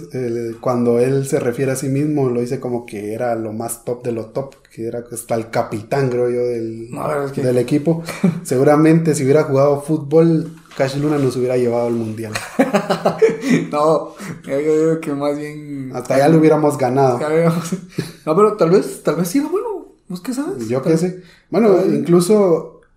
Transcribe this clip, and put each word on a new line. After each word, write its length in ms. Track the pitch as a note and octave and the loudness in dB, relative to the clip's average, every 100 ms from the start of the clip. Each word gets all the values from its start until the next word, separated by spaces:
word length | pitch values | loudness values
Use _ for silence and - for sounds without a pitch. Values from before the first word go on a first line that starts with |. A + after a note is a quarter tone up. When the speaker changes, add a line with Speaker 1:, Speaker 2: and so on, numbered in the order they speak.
| - | -10
Speaker 1:
eh, 420 | C3 B2 A#2 A#2 A2+ | -8 -6 -4 -6 -6
cuando 360 | C3+ B2 A#2+ A#2+ | -2 0 2 2
él 300 | B2 C#3 C3+ | 2 0 0
se 120 | D3 | -2
refiere 320 | B2 A#2 C3+ | -2 -2 -2
a 20 | C3 | -2
sí 140 | C#3 | -2
mismo, 400 | C#3 D3+ D3 C3 | -2 0 0 0
lo 100 | A#2+ | 0
dice 220 | A#2+ C3 | -2 -4
como 240 | B2 A#2+ - | -4 -6 -6
que 280 | G#2 G#2 | -8 -8
era 220 | A2 B2 A2+ | -4 -4 -4
lo 160 | A2 | -4
más 320 | A2 A#2 - | -6 -8 -8
top 180 | - A#2+ | -8 -6
de 100 | B2 | -6
lo 140 | A2+ A2 | -6 -6
top, 280 | C#3 C3+ - _ | -8 -8 -12 _
que 140 | - A2+ | -12 -8
era 160 | A#2 A#2 | -8 -10
hasta 240 | A2+ - A#2 | -14 -4 -4
el 140 | A2 | -2
capitán, 580 | B2 A#2 A2+ A2 C#3 C3 | -4 -4 -6 -4 -2 0
creo 200 | A#2+ B2 | 0 0
yo, 100 | A#2+ B2 | 0 -2
del, 420 | A#2+ A2+ A2+ A#2 | -4 -6 -8 -10
Speaker 2:
No, 120 | C#3+ | -8
la 60 | C#3 | -4
verdad 160 | D3+ C#3 | -4 -4
es 60 | |
que 100 | C#3 | -2
Speaker 1:
del 140 | C3 B2 | 0 0
equipo. 440 | A#2+ D3 D3+ E3 - - | 2 0 2 -2 -4 -2
Speaker 2:
<laughs> 200 | F3+ - | -2 -2
Speaker 1:
Seguramente 720 | - B2+ C3+ D3 D#3 E3 E3 | -2 2 4 6 6 4 4
si 100 | C#3 | 0
hubiera 200 | C3 D3+ | 2 4
jugado 380 | C#3 C3+ C#3+ C#3 | 4 2 2 2
fútbol, 720 | D#3 D3+ C#3 D#3+ E3 D#3+ - - - - | -2 -4 2 4 4 2 -2 -10 -16 -4
Cash 180 | C3+ C#3+ | -2 0
Luna 200 | D3 D3 | 0 2
nos 180 | C3 B2 | 0 0
hubiera 220 | B2 B2+ | 0 0
llevado 300 | A#2+ A#2+ A#2+ | 0 0 0
al 60 | |
mundial. 400 | A#2 A2 G#2+ A2 G#2+ - - | -2 -4 -6 -8 -8 -8 -2
Speaker 2:
<laughs> 160 | - G3+ - F#3 - - A3 - C4+ F3 E3 | 0 0 -2 -2 -2 2 2 2 0 0 0
No, 440 | D3 D3+ D#3 - - G3 C#3+ - | 0 2 2 -2 -12 -14 -14 -6
yo 100 | C#3 | -2
digo 420 | D3+ D#3 D#3+ D#3+ | 0 2 2 0
que 140 | D#3+ | -2
más 240 | C#3+ C#3+ D3 | -4 -2 -4
bien 540 | D3+ D3+ D3 C#3 C3 | -6 -12 -12 -10 -10
Speaker 1:
Hasta 220 | B2+ - C3+ | -10 -2 2
allá 120 | C#3+ | 4
lo 100 | D#3+ | 6
hubiéramos 380 | D#3 D3+ D3+ C3+ | 6 6 2 2
ganado. 420 | B2+ C3+ C3 B2 | 0 2 2 2
Speaker 2:
Ya 80 | D3+ | 0
hubiéramos, 440 | D#3+ E3+ E3+ - F#3 - - D#3+ - D#3 | 2 2 0 -4 -8 -8 -10 -10 -10 -2
no, 100 | E3 | 2
pero 220 | G#3 G#3 | 4 4
tal 140 | E3 | 4
vez, 320 | F#3+ - - | 4 2 -4
tal 120 | - D3+ | -4 -2
vez 120 | F3+ | -2
sí 100 | C#4+ | -2
era 80 | D4+ | -2
bueno, 400 | F#4 A#4 F#4 - _ _ | -2 -4 -8 -12 _ _
¿vos 120 | F3+ | -12
qué 120 | - | -8
sabes? 340 | B3 D#4 G4 A2 | -6 -6 -6 -4
Speaker 1:
Yo 140 | B2+ | -2
Speaker 2:
Tal 120 | D#3+ | 0
Speaker 1:
qué 40 | D#3+ | 0
sé. 240 | F3+ - - _ _ | 0 -6 -16 _ _
Bueno, 220 | E3+ A3+ F3+ | 2 4 4
Speaker 2:
tal 140 | F#3 | 2
vez. 100 | C#3+ | 0
Speaker 1:
incluso 840 | C#3+ E3+ F3 G#3+ F#3+ D#3+ - - _ | 4 4 4 4 4 2 -2 -16 _